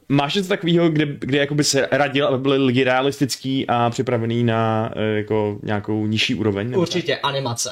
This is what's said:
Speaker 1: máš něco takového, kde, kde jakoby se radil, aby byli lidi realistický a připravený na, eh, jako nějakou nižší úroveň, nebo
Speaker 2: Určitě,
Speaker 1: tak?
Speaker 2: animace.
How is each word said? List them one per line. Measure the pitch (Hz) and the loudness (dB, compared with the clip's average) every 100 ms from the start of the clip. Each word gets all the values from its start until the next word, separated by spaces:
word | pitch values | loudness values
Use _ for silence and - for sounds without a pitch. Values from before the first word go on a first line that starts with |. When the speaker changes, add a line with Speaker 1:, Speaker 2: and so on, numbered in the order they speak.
| - | -2
Speaker 1:
máš | 139 143 202 | 0 2 -2
něco | 185 | -2
takového, | 196 165 170 170 | -2 2 2 4
kde, | 151 147 | 2 -2
kde | 113 127 143 | -4 -2 0
jakoby | 143 147 | 0 0
se | 143 139 - | 0 2 2
radil, | 135 143 135 123 | 2 2 2 0
aby | 127 | 0
byli | 135 139 | 2 2
lidi | 135 123 | 4 2
realistický | 127 127 139 139 131 - 135 135 - | 2 2 2 0 -2 -2 -4 -2 0
a | 120 120 | 2 2
připravený | 117 123 120 113 117 | 0 -2 0 0 0
na, | 120 113 113 110 113 - | 2 2 2 0 -2 -2
eh, | 107 107 | -2 0
jako | 104 107 104 104 | 0 0 0 -4
nějakou | - 104 107 107 107 | -4 -4 -2 -2 0
nižší | 107 - 101 | 0 -2 0
úroveň, | 107 98 117 | 0 0 -2
nebo | 127 | -2
Speaker 2:
Určitě, | 170 175 165 | -2 -2 -4
Speaker 1:
tak? | 127 | -4
Speaker 2:
animace. | 139 139 131 113 123 | -2 -4 -4 -6 -8